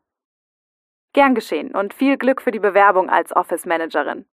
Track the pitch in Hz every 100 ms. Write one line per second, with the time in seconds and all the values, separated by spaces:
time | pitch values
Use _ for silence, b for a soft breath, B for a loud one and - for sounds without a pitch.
0 | _ _ _ _ _ _ _ _ _ _
1 | _ - 277 233 - 156 151 - 202 -
2 | 269 277 247 269 - 214 196 185 202 185
3 | 180 170 165 - - 170 - 165 165 156
4 | 143 - -